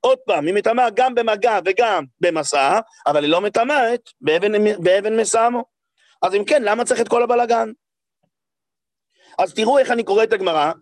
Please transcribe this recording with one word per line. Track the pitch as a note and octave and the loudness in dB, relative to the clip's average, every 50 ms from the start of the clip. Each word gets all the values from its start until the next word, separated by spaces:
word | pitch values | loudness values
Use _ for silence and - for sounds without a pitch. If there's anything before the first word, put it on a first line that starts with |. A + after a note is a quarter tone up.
עוד | - B4+ C5 B3+ - | 2 0 0 0 0
פעם, | - - - D4 | -2 -2 -2 0
היא | E3 F#3+ | -2 -2
מטמאה | G#3 G3 - A3+ A#3+ B3 A#3 - | 0 0 0 0 2 0 0 2
גם | G#3 B3+ C4 B3 | 0 0 0 0
במגע | A#3 A#3 A3+ G#3+ G3+ G3 A#3+ A3 G3 E3 | 0 0 0 -2 0 0 0 0 0 -2
וגם | F3+ F#3+ F#3 A#3+ A3+ G3+ F3 D3 C3 _ _ | -2 0 0 2 2 0 -2 -4 -6 _ _
במסע, | E3+ F3 E3 D#3+ D3 - - C#3+ C3+ C#3 F3 G#3+ A3 - _ _ - | -2 -2 0 -2 -4 -2 0 0 2 2 2 0 -2 -4 _ _ -4
אבל | C#3 C#3+ D3 D3 | 0 0 0 0
היא | D3 | 2
לא | D#3+ F3 | 0 0
מטמאת | G3 G#3 G3+ A#3 A#3 B3+ D4 D4 B3 A3+ A#3+ A#3+ _ - - _ | 0 -2 0 0 0 0 0 0 0 0 -2 -4 _ -14 -20 _
באבן, | - D3 D#3 E3+ F#3 G#3 G#3+ G#3 G#3+ G#3+ G#3 F#3 E3 | -2 0 0 0 0 0 0 0 0 0 0 0 0
באבן | F3+ F#3 G3+ G3+ G#3+ A3 A3+ | 2 2 2 0 -2 -2 -2
מסמו. | A3+ - A#3 A3+ A3+ A#3+ A#3+ A#3+ A#3 _ _ _ _ _ _ _ _ _ _ _ - | -2 0 0 0 0 0 0 -2 -8 _ _ _ _ _ _ _ _ _ _ _ -4
אז | F#3+ F#3 | -2 0
אם | G4+ G#4 | -2 0
כן, | - D4+ D4 A#3+ | 2 0 0 2
למה | G3+ G#3 A#3 A#3+ | 0 -2 -2 0
צריך | - B3 A3 | -2 -2 -2
את | A#3 G3 | 0 0
כל | - A#3+ A#3+ | 0 0 2
הבלגן? | A#3 B3 A#3+ A#3+ A3+ A#3 A3+ A3+ A3 A3 _ _ _ _ _ _ _ _ _ _ _ _ _ _ _ _ _ _ _ _ _ _ _ _ _ _ _ _ _ _ _ - - | 2 2 0 2 0 0 -2 -2 -4 -8 _ _ _ _ _ _ _ _ _ _ _ _ _ _ _ _ _ _ _ _ _ _ _ _ _ _ _ _ _ _ _ -4 -4
אז | F#3 F#3 - | -4 -4 -2
תראו | - A3 A3 C4+ C#4+ | -4 0 2 2 2
איך | C4 - | 2 2
אני | B3 A#3 A3+ | 0 -4 -2
קורא | - G3 G#3 A3 | 0 2 2 2
את | A3 A3+ | 2 0
הגמרא | G3+ F#3+ F3+ E3 D#3 D3 D#3 E3 - | -2 0 -2 0 0 0 0 -2 -6